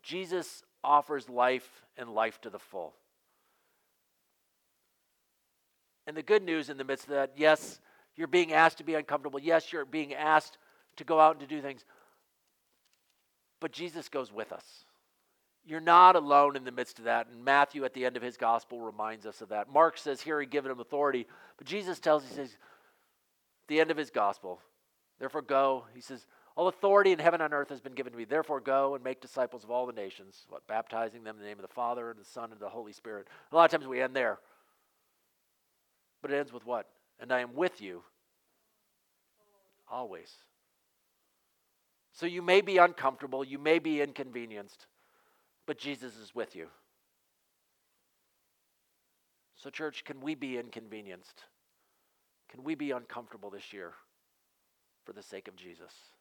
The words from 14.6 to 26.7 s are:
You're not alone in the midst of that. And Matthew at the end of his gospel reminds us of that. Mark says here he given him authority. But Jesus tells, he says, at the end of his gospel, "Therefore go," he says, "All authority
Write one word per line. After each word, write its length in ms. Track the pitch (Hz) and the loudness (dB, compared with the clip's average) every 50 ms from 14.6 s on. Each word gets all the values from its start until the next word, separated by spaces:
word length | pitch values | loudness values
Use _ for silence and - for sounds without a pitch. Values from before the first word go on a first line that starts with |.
| - - - - - _ _ _ _ _ _ _ _ _ _ _ _ _ _ _ _ | -16 -20 -20 -20 -20 _ _ _ _ _ _ _ _ _ _ _ _ _ _ _ _
You're 160 | 165 156 160 | -12 -12 -2
not 360 | 160 175 170 175 180 185 185 | 4 8 10 12 12 12 10
alone 400 | 170 151 143 143 143 143 143 139 | 8 4 6 6 6 6 6 2
in 80 | 139 127 | -2 -8
the 80 | 127 | -8
midst 260 | 123 123 123 - - | -6 -6 -8 -8 -10
of 80 | - 113 | -8 -2
that. 220 | 117 113 117 117 | -2 -2 -2 -2
And 180 | 120 123 117 123 | -6 -14 -6 0
Matthew 400 | 135 139 143 143 - - 147 135 | 2 4 4 4 2 0 -8 -8
at 80 | 127 - | -6 -6
the 100 | 131 127 | -4 -4
end 140 | 127 123 | -4 -4
of 60 | 123 117 | -4 -8
his 120 | 123 120 | -8 -8
gospel 460 | - 123 113 117 113 - _ 123 120 | -2 0 0 0 0 -2 _ -14 -12
reminds 460 | 117 110 104 107 107 110 110 107 104 | -12 -12 -8 -6 -8 -8 -8 -10 -14
us 140 | 110 104 - | -16 -14 -14
of 80 | 113 98 | -12 -6
that. 220 | 107 104 107 127 | -6 -6 -6 2
Mark 280 | 139 147 160 165 160 - | 6 6 6 6 4 -2
says 200 | - 151 135 127 | -6 -6 -6 -6
here 220 | - 156 156 147 | -4 -4 -4 -4
he 60 | 143 | -4
given 240 | 127 135 147 131 135 | -2 -4 -4 -4 -4
him 80 | 131 123 | -8 -8
authority. 480 | 117 - 147 143 147 143 127 123 117 - - - - - - - | -8 -6 -2 0 2 2 2 0 -4 -6 -14 -20 -20 -20 -20 -20
But 80 | 135 | -12
Jesus 320 | 131 175 208 196 180 170 - | -8 -8 -6 -6 -8 -10 -2
tells, 280 | - 165 151 151 135 | 2 2 2 2 0
he 60 | 127 127 | -6 -10
says, 160 | 143 139 120 | -10 -12 -12
at 1160 | - _ - - - _ _ _ _ _ _ _ _ _ _ _ _ _ _ _ _ _ _ | -14 _ -20 -20 -20 _ _ _ _ _ _ _ _ _ _ _ _ _ _ _ _ _ _
the 120 | - 151 156 | -2 2 2
end 120 | 160 156 | 2 2
of 60 | 160 | 2
his 120 | 147 151 - | -4 -4 -4
gospel, 500 | - 123 104 101 98 - - 92 90 85 _ _ _ _ _ _ _ _ _ _ _ _ | -2 0 0 0 -2 -4 -12 -14 -14 -14 _ _ _ _ _ _ _ _ _ _ _ _
"Therefore 240 | 120 131 - 156 135 | -12 -8 -8 -10 -4
go," 420 | 117 139 135 139 135 135 127 117 110 113 | 0 2 2 4 2 0 -2 -6 -16 -20
he 80 | 123 | -20
says, 240 | - - 135 113 - _ _ _ _ _ _ | -18 -16 -18 -18 -18 _ _ _ _ _ _
"All 120 | - 175 | -2 -2
authority 440 | 185 | -2